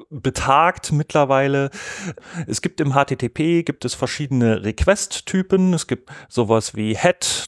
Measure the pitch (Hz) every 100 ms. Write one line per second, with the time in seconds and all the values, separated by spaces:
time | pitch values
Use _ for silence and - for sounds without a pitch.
0 | - 147 135 - - 139 170 - - 147
1 | 156 156 139 135 139 139 139 - - -
2 | 196 - - 170 - 113 - - 143 139
3 | 139 131 120 - 160 170 165 143 123 -
4 | 127 - 143 131 117 110 101 107 - 202
5 | - - - 190 185 190 185 170 - 120
6 | - - - - 107 113 - 107 107 110
7 | 175 - - -